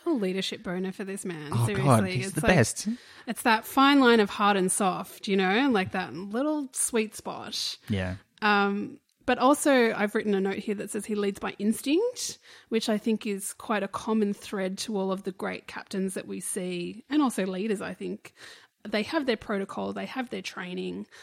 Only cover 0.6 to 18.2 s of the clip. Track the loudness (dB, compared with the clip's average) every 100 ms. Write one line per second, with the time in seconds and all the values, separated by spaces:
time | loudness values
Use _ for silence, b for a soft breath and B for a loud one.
0.6 | -6 -4 -4 -6 -8 -8 -8 -8 -4 0
1.6 | 0 2 4 6 4 -2 -4 0 4 6
2.6 | 4 0 -4 -6 B B -10 -2 2 2
3.6 | 2 6 8 8 8 8 6 2 2 4
4.6 | 2 2 0 -2 -8 -8 0 2 4 4
5.6 | 4 2 0 -4 -6 -8 -6 -2 -2 -2
6.6 | -4 -4 0 0 -2 -4 -10 -10 -8 -6
7.6 | -6 -6 -4 -2 -2 -6 -12 -2 2 2
8.6 | 2 -2 -6 -12 _ _ -2 4 4 6
9.6 | 6 6 4 2 -2 0 0 2 0 -2
10.6 | -4 -6 -6 -6 -4 -2 -2 -2 -6 -2
11.6 | 0 0 2 2 2 -2 -8 -10 B B
12.6 | B -2 0 0 0 0 -2 -6 -8 -8
13.6 | -4 -2 -2 -4 0 2 2 -2 -6 -4
14.6 | -4 -4 -4 -2 -2 -2 -6 -6 -6 -6
15.6 | -10 -12 -8 -4 -4 -4 -8 -8 -8 -6
16.6 | -6 -6 -8 -10 -2 2 2 0 -2 -2
17.6 | -2 -2 -4 -8 -8 -8